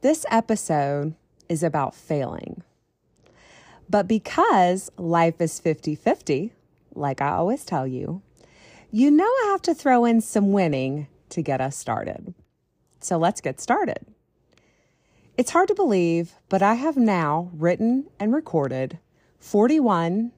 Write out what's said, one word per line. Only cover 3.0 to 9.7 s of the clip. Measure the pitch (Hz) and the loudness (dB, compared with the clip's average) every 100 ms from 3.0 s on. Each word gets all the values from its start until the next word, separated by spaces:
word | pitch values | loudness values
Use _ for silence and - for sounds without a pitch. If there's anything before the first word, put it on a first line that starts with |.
| _ _ _ _ _ - - - - | _ _ _ _ _ -20 -20 -20 -2
But | 208 185 | -2 0
because | 220 - - 415 208 180 185 - - | -2 -2 0 4 6 4 2 -4 -8
life | 170 170 165 165 | -2 2 2 2
is | 165 - | -4 -2
fifty-fifty, | 170 151 - 151 - 330 - 139 202 _ _ _ _ | -4 -2 -4 -4 -2 -2 -2 -4 -4 _ _ _ _
like | - 143 135 | -8 -6 -4
I | 143 | -2
always | 175 170 269 | 0 -2 -2
tell | - 156 131 | -4 -6 -4
you, | 127 143 175 - _ _ _ - - _ | -6 -8 -10 -12 _ _ _ -20 -20 _
you | 214 277 | 2 4
know | 294 | 6
I | 403 539 427 | 4 2 0
have | 392 | -2
to | - | -2